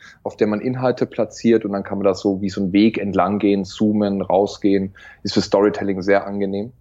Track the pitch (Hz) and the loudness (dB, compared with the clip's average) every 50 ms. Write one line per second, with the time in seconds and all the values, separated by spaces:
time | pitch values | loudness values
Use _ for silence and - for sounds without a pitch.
0 | - - - _ - 113 - - 113 107 107 104 - 127 127 127 131 123 123 - | -20 -20 -16 _ -10 -10 -4 -2 0 0 0 -2 -2 -4 -4 0 0 0 0 0
1 | 123 - - - 107 - - - - 117 113 107 - 98 98 98 95 - 101 98 | -2 -4 -2 -4 -4 -4 -4 0 2 4 4 4 2 -2 -4 -4 -4 -6 -4 0
2 | 98 98 92 - - 101 98 95 101 95 - 101 98 90 92 101 107 113 - - | 2 0 0 2 0 0 0 0 -2 -4 -4 -2 -2 0 4 4 4 4 2 0
3 | 98 101 92 95 87 95 104 98 104 101 101 101 92 - - - 110 107 107 104 | -4 -2 0 0 0 0 0 0 2 2 2 0 -2 -4 -4 -2 0 0 2 2
4 | 104 101 98 98 92 - 90 95 104 98 - - - 101 98 98 95 95 - - | 0 0 0 -2 -2 0 2 2 2 0 -2 -2 0 2 2 0 0 -4 -8 -14
5 | - - - _ - 98 - 104 - - - 98 104 104 101 101 101 98 95 92 | -20 -20 -16 _ -10 -4 -2 -2 0 2 2 4 4 2 2 0 -4 -4 -4 -2
6 | 90 101 98 98 - 98 101 101 101 98 98 98 107 123 - _ | 0 2 2 2 0 -2 -4 -4 -4 -4 -4 -4 -6 -8 -12 _